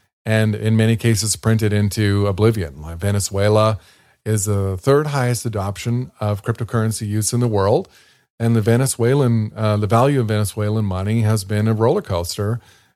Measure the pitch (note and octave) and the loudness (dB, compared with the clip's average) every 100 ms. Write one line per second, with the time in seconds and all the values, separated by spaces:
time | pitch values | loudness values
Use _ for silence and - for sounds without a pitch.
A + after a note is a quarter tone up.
0 | _ _ A2 A2 A2 G#2+ A2 A2 A2+ A2+ | _ _ -2 0 0 0 0 2 4 2
1 | A#2 G#2+ A2 - A2+ A2+ G#2+ G#2 G#2 A2+ | 2 0 0 -2 0 2 2 2 0 0
2 | G#2 G2+ G2+ F#2 A2 A2 D#2+ C#2+ D#2 E2 | 0 2 0 2 2 2 -4 -10 -12 -6
3 | F#2+ G2+ - G2 G#2 G#2+ A2 G#2+ - _ | -2 -2 -2 0 2 4 4 0 -6 _
4 | _ _ G#2+ A2 G2 G2+ G2 F#2 - C#3+ | _ _ -4 -2 0 -2 -2 -2 0 2
5 | D3+ C#3 B2 A#2+ A#2+ G#2+ F#2+ G2 A#2+ A#2+ | 0 -2 -2 -2 -4 -6 -6 -6 -4 -4
6 | B2+ - G#2+ G2+ - A#2 G#2 A#2 A2 G#2+ | -6 -6 -4 -4 -4 -6 -4 -2 -2 -2
7 | G#2 G#2+ G#2 A#2+ B2 G#2 G2 C#3+ F#3+ _ | -4 -2 -2 0 0 2 2 2 0 _
8 | _ _ _ - A#2 A#2 G#2 A#2 C3 - | _ _ _ -4 0 2 2 2 2 0
9 | A#2 C#3 B2 A#2 G#2+ - G#2+ G#2 G#2 A2+ | 0 2 2 0 -2 -2 -2 0 2 2
10 | C3+ C#3+ A2 G#2+ G2+ - G#2 A2 G#2 F#2 | 4 2 0 0 -2 -2 -2 -2 -2 -2
11 | G2 A2+ A2 A2 G2 G#2+ A2 A2 A2+ G3 | -2 0 0 0 -2 -2 0 2 2 2
12 | - F2 E2+ - G#2 B2 - _ _ | -2 -4 -4 -4 -4 -4 -8 _ _